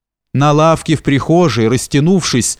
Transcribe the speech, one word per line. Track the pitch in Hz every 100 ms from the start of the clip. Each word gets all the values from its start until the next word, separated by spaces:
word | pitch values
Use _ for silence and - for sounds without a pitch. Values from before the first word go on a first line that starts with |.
| _ _ _
На | 127 147
лавке | 147 160 156 - 160
в |
прихожей, | - 139 - 170 170 110 110
растянувшись, | 127 - 143 156 190 - 127 -